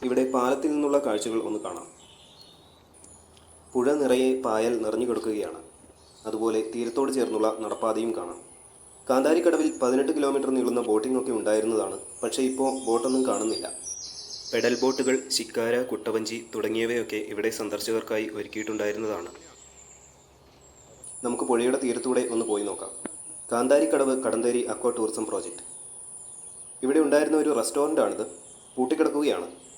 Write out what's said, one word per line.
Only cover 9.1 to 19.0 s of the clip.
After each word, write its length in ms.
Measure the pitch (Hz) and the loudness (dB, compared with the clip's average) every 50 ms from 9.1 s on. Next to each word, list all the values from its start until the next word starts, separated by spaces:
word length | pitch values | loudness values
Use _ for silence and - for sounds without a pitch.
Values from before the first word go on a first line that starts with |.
കാന്താരിക്കടവിൽ 580 | 131 131 135 147 160 175 175 175 160 151 156 151 - - 135 | 2 4 4 4 4 6 6 4 4 4 2 0 0 0 2
പതിനെട്ട് 300 | 123 127 131 139 135 160 | 2 4 4 2 2 2
കിലോമീറ്റർ 340 | 151 143 139 139 139 139 131 | 2 2 2 2 0 0 2
നീളുന്ന 300 | 131 131 120 120 117 120 | 0 2 2 2 0 0
ബോട്ടിംഗ് 380 | 117 110 107 110 110 127 131 127 | 2 2 2 2 2 2 0 0
ഒക്കെ 120 | 127 131 120 | 0 0 -2
ഉണ്ടായിരുന്നതാണ്. 640 | 110 98 104 107 107 107 113 113 107 98 95 95 98 - - - - - | 0 2 2 2 2 2 2 2 0 0 0 -4 -8 -12 -16 -10 -6 -6
പക്ഷേ 200 | 113 - 135 131 | -4 0 0 0
ഇപ്പോൾ 260 | 131 131 131 131 135 131 135 127 | 0 0 0 0 0 0 -2 0
ബോട്ടൊന്നും 360 | 113 113 117 117 135 131 131 131 123 | 2 2 2 2 2 2 2 2 2
കാണുന്നില്ല. 400 | 104 101 107 110 104 98 104 - - - - - - - - - - - - - - - - - - | 0 0 0 -2 -2 -2 -4 -8 -10 -10 -12 -12 -12 -12 -12 -14 -14 -14 -14 -14 -14 -14 -12 -4 -2
പെഡൽ 220 | 117 113 120 123 117 123 | 0 2 2 2 4 2
ബോട്ടുകൾ, 340 | 131 131 135 131 127 127 131 131 - - | 2 2 2 2 2 2 0 0 -2 -4
ശിക്കാര, 380 | - 113 - - 123 113 117 117 123 127 | -4 -4 -2 -4 -2 0 2 2 0 0
കുട്ടവഞ്ചി 540 | 127 117 101 - 117 107 110 107 107 117 117 113 - - | -2 -4 -4 -4 -2 -2 0 -2 -2 -6 -8 -10 -8 -6
തുടങ്ങിയവയൊക്കെ 640 | 113 104 110 110 113 113 113 120 120 110 - 107 107 104 110 107 | -4 -2 0 0 0 0 0 0 -2 -2 -2 -4 -6 -4 -4 -6
ഇവിടെ 180 | 101 104 113 | -2 -2 -2
സന്ദർശകർക്കായി 760 | 110 - 110 104 104 104 - - 113 110 107 - 113 110 110 107 107 107 | -2 -2 -6 -6 -4 -4 -2 -2 -2 -2 0 -2 -2 -2 -2 -4 -4 -8
ഒരുക്കിയിട്ടുണ്ടായിരുന്നതാണ്. 920 | 101 - - 107 107 110 107 107 104 104 104 107 | -8 -8 -6 -8 -6 -4 -4 -2 -2 -2 -2 -2